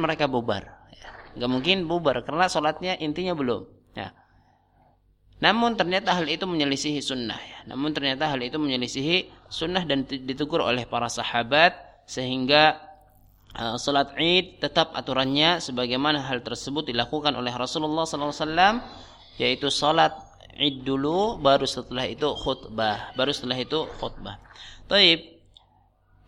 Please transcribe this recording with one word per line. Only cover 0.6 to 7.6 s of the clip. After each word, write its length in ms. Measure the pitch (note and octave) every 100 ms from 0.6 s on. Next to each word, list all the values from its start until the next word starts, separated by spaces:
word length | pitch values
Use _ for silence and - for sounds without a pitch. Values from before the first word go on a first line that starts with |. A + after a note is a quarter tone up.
| F2+ - -
ya. 180 | - - - - -
Nggak 120 | B2
mungkin 220 | B2+ D3+ F#3+ D#3+
bubar, 400 | E3+ D3+ A#2+ -
karena 240 | D3+ F#3
salatnya 480 | D#3+ D3+ D#3 F3+ F#3
intinya 320 | D#3 D#3 F#3
belum, 300 | E3 B2+ G#2+ - - _
ya. 160 | - G2 - _ _ _ _ _ _ _ _ _ _ _ -
Namun 400 | E3 A3 A#3 G3+
ternyata 400 | E3+ F#3+ G3 F3+
hal 80 | D3+
itu 240 | - F#3+
menyelisihi 480 | E3 C#3 C#3 D3+ D3
sunnah, 400 | C3 C3 A2+ -
ya. 200 | - -